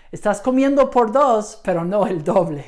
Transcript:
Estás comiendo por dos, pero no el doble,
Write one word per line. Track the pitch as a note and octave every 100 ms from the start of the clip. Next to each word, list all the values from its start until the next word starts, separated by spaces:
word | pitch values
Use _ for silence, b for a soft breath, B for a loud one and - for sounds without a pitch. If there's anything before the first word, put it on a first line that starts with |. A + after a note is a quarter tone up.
| b -
Estás | F#3 F#3+
comiendo | - C4 C4+ C#4 C4
por | B3+ A3+
dos, | B3+ C#4+ A3 G#3 -
pero | - F3
no | E3+ G#3 F#3+
el | F3
doble, | D#3 F3+ E3+ C#3+